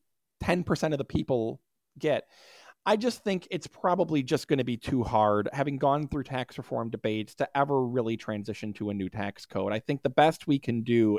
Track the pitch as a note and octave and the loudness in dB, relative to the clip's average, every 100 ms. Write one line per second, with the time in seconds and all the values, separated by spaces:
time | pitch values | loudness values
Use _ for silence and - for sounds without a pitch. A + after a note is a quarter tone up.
0 | _ _ _ _ - F3+ - E3+ D#3+ D3 | _ _ _ _ -2 -2 0 -2 0 -2
1 | C3+ D#3 - B2+ A2+ C3+ _ _ _ - | -2 -2 0 0 0 -6 _ _ _ -6
2 | D3+ B2+ - - - - - - - G#3+ | -2 -2 -4 -16 -20 -20 -20 -6 0 2
3 | A#3+ A3+ - F#3 - F#3 - - F#3+ F3+ | 0 -2 -2 -4 -4 -8 -8 -4 0 2
4 | E3 D#3 B2+ D3 - C#3+ B2 A#2+ - C3+ | 2 0 0 -2 0 0 0 -4 -2 0
5 | A2 A#2 G#2+ G#2 G#2 C#3 C#3+ C#3 C#3+ C#3+ | 2 4 4 4 0 -2 -2 0 2 2
6 | D3+ D3 C3 C3 B2 - B2 B2 A#2 A2+ | 0 -4 -4 -6 -6 -10 -8 -6 -6 -4
7 | A2 A2 G#2+ - C#3 C#3 C#3+ C#3 B2 B2+ | -2 -2 -4 -4 -2 0 2 2 2 0
8 | A2+ A2+ - G#2 G2+ G#2 G#2+ G2+ G#2 G2+ | 0 -2 -4 -6 -6 -8 -8 -6 -4 -2
9 | F#2 G#2+ G2+ - - G2+ G2 G#2+ - C#3 | -4 -4 -6 -8 -8 -4 -2 -2 -2 -2
10 | - B2+ D3+ D#3+ - C#3 - A#2 A2+ A#2 | 0 4 4 4 0 0 0 -2 2 4
11 | A2 | 6